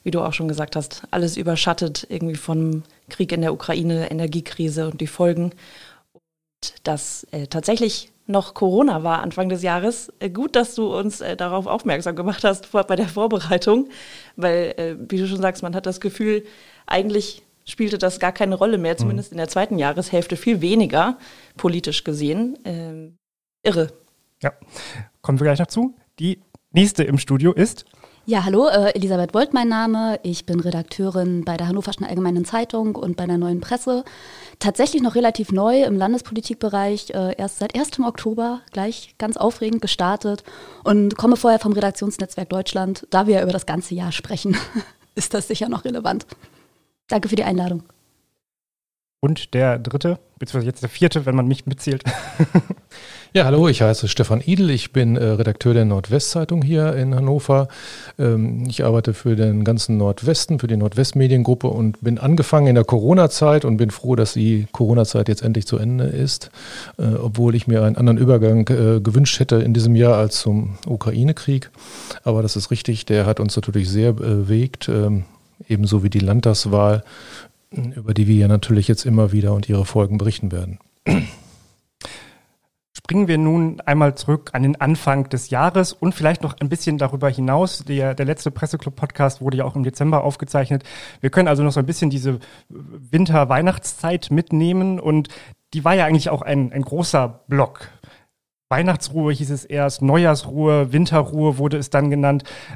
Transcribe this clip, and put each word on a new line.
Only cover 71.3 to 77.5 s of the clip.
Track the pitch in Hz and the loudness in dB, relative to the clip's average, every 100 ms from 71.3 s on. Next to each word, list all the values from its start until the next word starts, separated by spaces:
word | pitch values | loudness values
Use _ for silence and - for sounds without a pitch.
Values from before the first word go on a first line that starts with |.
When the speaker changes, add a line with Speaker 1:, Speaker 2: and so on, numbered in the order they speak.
| 156 - 135 - - - - - - | 0 0 -2 -4 -20 -20 -18 -16 -6
Speaker 4:
Aber | - 110 | 0 2
das | 110 104 | 0 -2
ist | - | -2
richtig, | 113 - 110 - | -4 -2 -4 0
der | 107 101 | 2 2
hat | 110 | 0
uns | 110 107 | 0 -2
natürlich | 101 101 92 | -2 -2 0
sehr | 101 117 | 2 2
bewegt, | 110 110 104 98 110 131 - - | 2 0 0 2 0 0 -4 -4
ähm, | 110 104 101 92 _ _ _ - | 0 0 0 -4 _ _ _ -4
ebenso | 107 101 107 | 0 2 2
wie | 98 | 2
die | 104 | 2
Landtagswahl, | 95 113 117 104 104 104 104 104 - - - - - | 2 2 2 2 2 4 4 2 -2 -20 -20 -20 -20